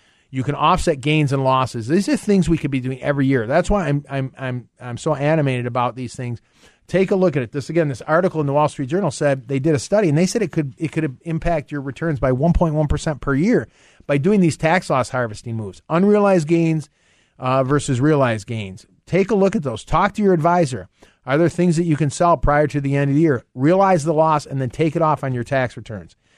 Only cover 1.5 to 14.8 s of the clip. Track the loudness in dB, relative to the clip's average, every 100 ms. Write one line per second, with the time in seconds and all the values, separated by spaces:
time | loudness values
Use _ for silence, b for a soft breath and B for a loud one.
1.5 | 0 0 -4 -2 0 0 -2 2 2 2
2.5 | 0 -2 -4 -4 -6 -4 0 2 2 2
3.5 | 0 2 0 0 -4 -4 -6 -8 -8 -8
4.5 | -8 -12 _ -14 -8 -4 -2 0 2 0
5.5 | -2 -4 -2 -2 -4 -10 -10 -10 -10 b
6.5 | b b b _ 0 0 2 2 0 -4
7.5 | -8 -4 -2 -2 -4 0 2 2 0 0
8.5 | 0 0 -2 -4 -2 -2 -2 -2 -2 -2
9.5 | -2 0 0 2 0 2 2 2 0 -2
10.5 | -2 -4 -6 -6 -2 -4 -6 -8 -4 -2
11.5 | -2 -4 -8 -8 -6 -4 -2 0 2 2
12.5 | 2 0 0 0 -2 -4 -6 -2 0 2
13.5 | 0 -2 b b b -2 0 2 4 2
14.5 | 2 0 0